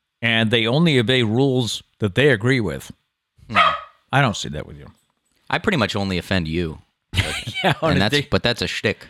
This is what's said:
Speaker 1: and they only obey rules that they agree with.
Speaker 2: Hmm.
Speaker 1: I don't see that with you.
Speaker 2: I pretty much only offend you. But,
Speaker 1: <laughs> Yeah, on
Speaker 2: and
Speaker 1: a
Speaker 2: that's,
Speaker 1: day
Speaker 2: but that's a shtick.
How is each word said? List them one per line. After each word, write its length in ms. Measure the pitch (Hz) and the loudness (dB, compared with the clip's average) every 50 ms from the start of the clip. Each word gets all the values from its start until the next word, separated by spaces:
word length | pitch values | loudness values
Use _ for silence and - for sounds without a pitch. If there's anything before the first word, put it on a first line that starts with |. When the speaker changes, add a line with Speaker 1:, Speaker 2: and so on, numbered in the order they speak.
| _ _ _ - | _ _ _ -4
Speaker 1:
and 300 | 117 117 113 113 113 107 | -2 0 2 2 2 2
they 160 | 120 117 110 | 2 2 2
only 320 | 113 127 156 175 165 143 123 | 2 2 2 4 4 4 4
obey 240 | 110 113 131 127 | 4 4 2 2
rules 600 | 117 104 110 127 139 139 127 127 120 104 - - - _ _ - | 2 2 2 2 2 2 2 0 0 -2 -4 -8 -10 _ _ -4
that 160 | 117 101 - | -4 -2 2
they 160 | 123 139 147 | 4 4 4
agree 300 | 123 95 107 127 135 127 | 4 4 2 0 0 0
with. 300 | 104 82 69 67 - - - _ _ _ _ _ _ _ _ _ - - | 0 -2 -6 -8 -10 -14 -20 _ _ _ _ _ _ _ _ _ -12 -4
Speaker 2:
Hmm. 60 | - - - - - - - - _ _ _ - | 0 2 2 2 2 -2 -10 -16 _ _ _ -2
Speaker 1:
I 80 | - 135 | 2 2
don't 140 | 143 208 - | 2 2 0
see 120 | - - - | -4 -6 -8
that 160 | - 73 - | -8 -8 -10
with 120 | - - 71 | -12 -14 -20
you. 120 | 69 - - _ _ _ _ _ _ _ _ _ _ - | -20 -20 -20 _ _ _ _ _ _ _ _ _ _ -6
Speaker 2:
I 80 | - 165 | -6 -2
pretty 180 | - 226 190 139 | -2 0 0 0
much 160 | 104 92 - | 0 0 0
only 200 | 101 98 95 92 85 | -2 -2 -2 -2 -4
offend 300 | - - 98 92 80 78 | -2 -2 -2 -2 0 -2
you. 300 | 80 87 87 78 73 - - _ _ _ _ - | -2 -2 -2 -4 -6 -10 -16 _ _ _ _ -8
But, 420 | - - - - - - - - - 762 | -4 -4 -4 -4 -4 -8 -8 -8 -6 -2
Speaker 1:
<laughs> 60 | 740 | -2
Yeah, 100 | - - - | -2 -2 0
on 80 | 160 165 | 0 0
Speaker 2:
and 60 | - - | 2 2
Speaker 1:
a 20 | |
Speaker 2:
that's, 140 | 98 110 139 147 | 2 2 0 0
Speaker 1:
day 80 | 139 - | -2 0
Speaker 2:
but 120 | - - | -2 0
that's 200 | - 120 - - | 0 0 -2 -2
a 40 | 90 | -4
shtick. 400 | - - - - 110 90 - - | -6 -4 -2 -2 -2 -2 -4 -8